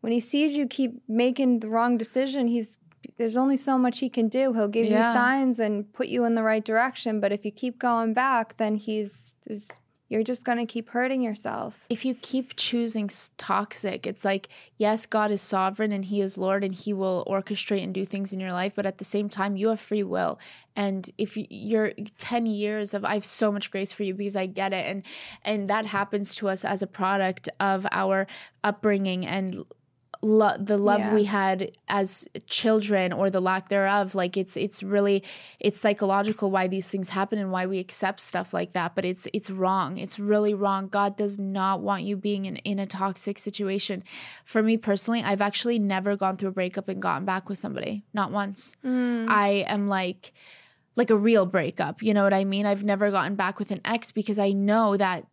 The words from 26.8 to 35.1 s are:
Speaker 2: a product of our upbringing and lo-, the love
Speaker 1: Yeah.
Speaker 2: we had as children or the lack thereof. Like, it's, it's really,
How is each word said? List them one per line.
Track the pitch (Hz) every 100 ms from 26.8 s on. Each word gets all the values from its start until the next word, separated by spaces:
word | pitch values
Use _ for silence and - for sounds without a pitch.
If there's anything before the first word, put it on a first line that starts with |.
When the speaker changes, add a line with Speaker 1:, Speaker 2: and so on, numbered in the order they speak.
Speaker 2:
a | 196
product | - 190 196 190 185 - -
of | 196 190 196
our | 185 190 190 190 - - _
upbringing | 208 208 214 202 196 180
and | 180 196 190 180 - - _ _ _ -
lo-, | 214 214 208 -
the | 202 208
love | 202 208
Speaker 1:
Yeah. | 214
Speaker 2:
we | 214
had | 208 208 196 190 190 - -
as | 202 196 - - - -
children | - 226 220 208 202 185
or | 180 196
the | 190
lack | 185 190 190
thereof. | 202 196 202 190
Like, | 196 180 190
it's, | 190 170
it's | 202 -
really, | 190 202 202